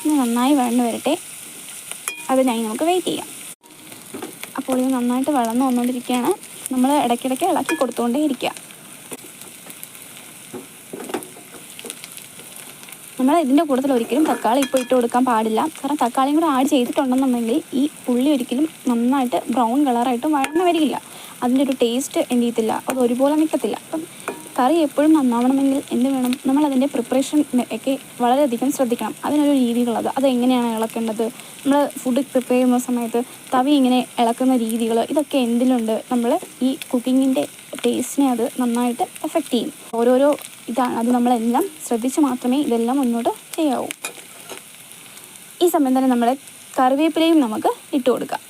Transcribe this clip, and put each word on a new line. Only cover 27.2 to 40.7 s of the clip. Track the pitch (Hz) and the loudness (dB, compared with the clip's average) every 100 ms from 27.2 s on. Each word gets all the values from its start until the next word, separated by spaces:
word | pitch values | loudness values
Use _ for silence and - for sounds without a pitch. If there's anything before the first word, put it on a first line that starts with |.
| 269 302 294 247 233 220 | 2 0 2 0 -2 -4
ഒക്കെ | - 269 - - | -4 -4 -6 -2
വളരെയധികം | 233 262 294 233 254 - | 2 4 2 2 -2 0
ശ്രദ്ധിക്കണം. | 254 233 220 - - | 0 0 -4 -6 -2
അതിനൊരു | 294 285 277 | 2 4 4
രീതികളുള്ളത്, | 240 233 240 214 208 - | 2 2 0 0 -2 0
അതെങ്ങനെയാണ് | 269 247 247 254 240 220 | 2 2 2 2 0 -2
ഇളക്കേണ്ടത്, | 220 233 226 214 226 - - - | -4 -4 -4 -2 -4 -6 -20 -6
നമ്മൾ | 277 285 285 - | 0 2 0 -2
ഫുഡ് | 254 247 - | -2 -2 0
പ്രിപ്പയർ | 262 240 247 | -2 0 2
ചെയ്യുന്ന | 254 247 247 | 4 2 0
സമയത്ത് | 240 233 233 247 - - | -4 -2 -4 -6 -12 -2
തവി | 262 262 294 | 0 4 4
ഇങ്ങനെ | 254 254 247 - | 4 2 0 0
ഇളക്കുന്ന | 233 233 262 254 | 0 2 2 2
രീതികൾ, | 220 226 226 226 233 | 0 -2 0 0 0
ഇതൊക്കെ | 294 285 277 240 | -2 0 0 2
എന്തിലുണ്ട്, | 233 254 247 220 220 - | 2 2 2 0 -4 -2
നമ്മൾ | 247 233 330 - - 254 | -2 0 0 -4 -4 -2
ഈ | 285 - | -2 -4
കുക്കിങ്ങിൻ്റെ | 254 240 262 269 262 277 - - - | -2 2 2 2 0 -2 -10 -14 -4
ടേസ്റ്റിനെ | 240 240 247 - 277 | -2 0 -2 0 2
അത് | 240 226 - | 2 -2 -2
നന്നായിട്ട് | 247 233 247 240 370 - 311 | -2 0 0 -2 -6 -4 -4
എഫക്റ്റ് | 330 - 233 | -4 -2 -2
ചെയ്യും. | - - - 233 | -2 -10 -8 0
ഓരോരോ | 240 254 285 277 - - - | 4 4 4 2 -6 -16 -6